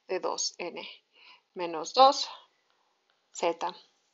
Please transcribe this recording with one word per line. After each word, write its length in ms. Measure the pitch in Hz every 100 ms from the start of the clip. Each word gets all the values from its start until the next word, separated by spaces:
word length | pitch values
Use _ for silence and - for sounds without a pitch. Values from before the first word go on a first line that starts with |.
| -
de 120 | 185
dos 340 | 160 - - -
n 280 | 170 156 - - _ _ - - _ 185
menos 400 | 175 165 170 -
dos 340 | 269 285 - - - _ _ _ _ _ _ _ _
z 400 | - 175 165 175 185 - _ _